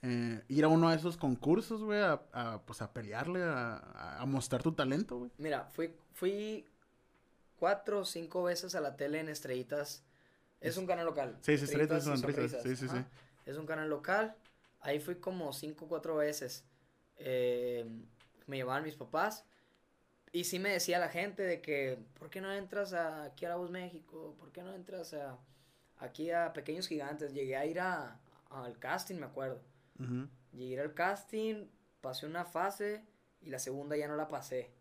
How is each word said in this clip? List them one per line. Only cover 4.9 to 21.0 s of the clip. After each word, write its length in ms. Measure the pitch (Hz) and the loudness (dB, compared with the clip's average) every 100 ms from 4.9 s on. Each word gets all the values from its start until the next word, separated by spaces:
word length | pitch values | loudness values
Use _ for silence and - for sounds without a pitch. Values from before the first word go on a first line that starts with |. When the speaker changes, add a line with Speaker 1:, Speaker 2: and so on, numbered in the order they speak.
| 143 220 247 | 2 0 -4
Speaker 1:
güey. 120 | - - | -8 -6
Speaker 2:
Mira, 280 | 156 139 - | -2 -2 -2
fui, 280 | - 165 - _ | -4 -4 -4 _
fui 520 | - 180 202 214 220 - _ _ _ _ _ _ _ _ _ | -2 0 0 -2 -6 -8 _ _ _ _ _ _ _ _ _
cuatro 420 | 175 202 202 202 | 4 4 2 0
o 40 | 190 | 0
cinco 360 | - 165 180 | -4 -2 2
veces 300 | 180 175 185 | 2 2 0
a 60 | 180 | 0
la 160 | 143 135 | -2 0
tele 240 | 143 151 | 0 0
en 80 | 160 | -2
Estrellitas. 760 | 147 - 127 127 147 143 - _ _ _ _ _ _ | -6 -2 -2 0 -2 -2 -8 _ _ _ _ _ _
Es 100 | - | -2
Speaker 1:
Es-, 20 | 165 | -2
Speaker 2:
un 80 | 185 | 2
canal 180 | 170 | 2
local. 320 | 165 151 131 113 | 2 0 -2 0
Speaker 1:
sí, 160 | - 147 | 4 6
sí, 60 | |
Estrellitas 340 | 139 147 151 156 147 | 6 2 4 4 4
Speaker 2:
Estrellitas 120 | 139 | 2
y 40 | |
Speaker 1:
Sonrisas, 400 | 135 139 123 127 | 2 2 2 0
Speaker 2:
Sonrisas, 0 | |
Speaker 1:
sí, 140 | 123 127 | -2 0
sí, 140 | 131 | 0
Speaker 2:
ajá. 160 | 123 131 - - _ | -2 -4 -10 -20 _
Speaker 1:
sí. 60 | - | -8
Speaker 2:
Es 60 | 143 | -8
un 80 | 156 | -2
canal 240 | 156 156 | -2 0
local. 440 | 147 151 196 220 - - _ _ _ | 0 4 4 4 -2 -20 _ _ _
Ahí 180 | 143 147 | 0 0
fui 160 | 147 175 | 0 -4
como 360 | 190 185 151 | -4 -2 -4
cinco 320 | 135 151 151 | -4 -8 -10
o 40 | 156 | -4
cuatro 280 | 160 165 156 | -4 0 2
veces. 480 | 147 151 123 - - _ _ _ _ _ | 4 2 -6 -8 -14 _ _ _ _ _
Eh, 680 | 131 127 123 123 123 120 117 113 113 - - _ - | 0 4 4 4 2 -2 -4 -8 -14 -20 -20 _ -8
me 100 | 135 | -4
llevaban 260 | 127 135 | 0 0
mis 100 | 156 143 | -2 -8
papás. 480 | 120 156 202 220 - _ _ _ _ _ _ _ - | -2 2 2 0 -12 _ _ _ _ _ _ _ -6
Y 120 | - | -2
sí 140 | - 180 | -2 0
me 120 | 196 | 0
decía 280 | 185 175 | 0 2
la 100 | 175 | 2